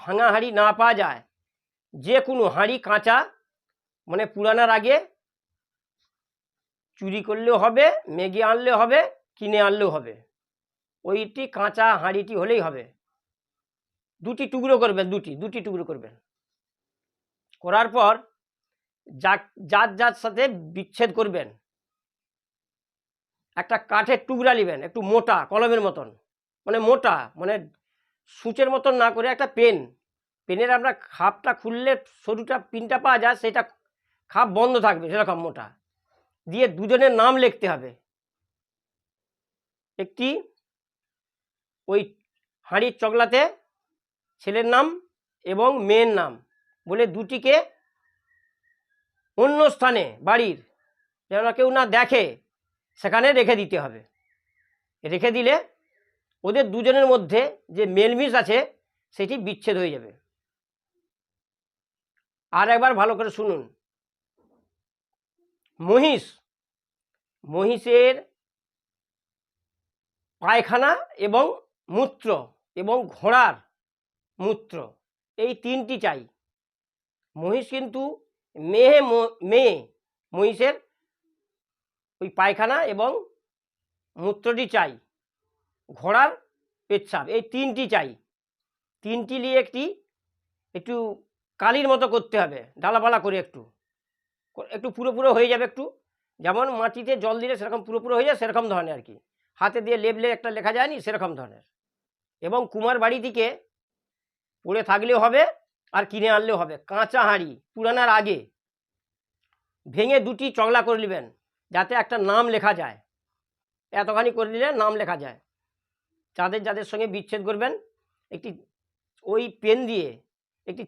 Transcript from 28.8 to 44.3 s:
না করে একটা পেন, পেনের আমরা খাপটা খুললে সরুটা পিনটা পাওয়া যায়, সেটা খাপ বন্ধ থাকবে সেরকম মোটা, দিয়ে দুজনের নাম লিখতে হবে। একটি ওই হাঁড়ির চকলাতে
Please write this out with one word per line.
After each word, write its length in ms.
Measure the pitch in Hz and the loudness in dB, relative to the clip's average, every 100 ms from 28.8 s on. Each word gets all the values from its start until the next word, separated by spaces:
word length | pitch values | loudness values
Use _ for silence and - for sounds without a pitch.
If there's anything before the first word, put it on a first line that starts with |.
| 269 254 | 2 2
না 60 | 233 | 2
করে 160 | 226 240 | 2 -2
একটা 200 | 254 269 - | -2 -4 2
পেন, 200 | 233 185 127 _ _ _ _ _ - | 4 4 -4 _ _ _ _ _ -6
পেনের 240 | 185 240 247 | -2 2 2
আমরা 160 | 254 | 0
খাপটা 600 | - - - 185 - 262 240 | -4 -10 -4 -2 0 -4 -4
খুললে 320 | 226 233 262 262 - _ | -6 -2 0 -2 -4 _
সরুটা 320 | - 226 226 254 - | -8 -6 -4 -6 -6
পিনটা 260 | 226 226 254 | -12 -4 0
পাওয়া 140 | 269 247 | 2 4
যায়, 120 | 233 240 | 2 0
সেটা 200 | 226 226 226 _ _ _ _ _ _ | -2 -2 -4 _ _ _ _ _ _
খাপ 160 | 208 240 190 | 0 0 2
বন্ধ 160 | 247 247 214 | 2 4 2
থাকবে 200 | 165 165 | 0 -2
সেরকম 280 | 208 202 170 165 | -2 -2 -4 -8
মোটা, 200 | 139 107 _ _ _ _ _ _ _ - | -12 -16 _ _ _ _ _ _ _ -10
দিয়ে 200 | 202 247 165 | -2 -2 -2
দুজনের 340 | 208 247 262 226 | 0 4 4 6
নাম 120 | 240 262 | 4 4
লিখতে 220 | 247 - 190 | 2 0 -4
হবে। 180 | 147 127 120 _ _ _ _ _ _ _ _ _ _ _ _ _ _ _ _ _ _ _ - | -6 -10 -20 _ _ _ _ _ _ _ _ _ _ _ _ _ _ _ _ _ _ _ -12
একটি 300 | 185 - 254 302 - _ _ _ _ _ _ _ _ _ _ _ _ _ - | -12 -6 -4 -4 -10 _ _ _ _ _ _ _ _ _ _ _ _ _ -4
ওই 120 | 202 202 _ _ _ _ _ - | -2 -2 _ _ _ _ _ -6
হাঁড়ির 260 | 190 240 240 | -2 -2 -2
চকলাতে 380 | 220 233 233 247 311 - _ _ _ _ _ _ _ | -2 0 2 2 2 -2 _ _ _ _ _ _ _